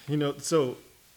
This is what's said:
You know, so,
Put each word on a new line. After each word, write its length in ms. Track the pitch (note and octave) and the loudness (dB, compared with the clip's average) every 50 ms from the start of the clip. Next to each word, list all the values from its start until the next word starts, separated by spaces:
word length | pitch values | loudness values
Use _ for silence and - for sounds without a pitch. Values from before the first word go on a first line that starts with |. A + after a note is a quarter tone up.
| - - | -6 -4
You 80 | C#3+ | -2
know, 180 | D3+ D3 C#3+ C#3+ - | 0 0 -2 -2 -6
so, 380 | B2+ - E3 D#3+ C#3 B2+ A#2+ - - - - _ _ _ _ | -2 0 2 2 2 2 -2 -8 -14 -20 -20 _ _ _ _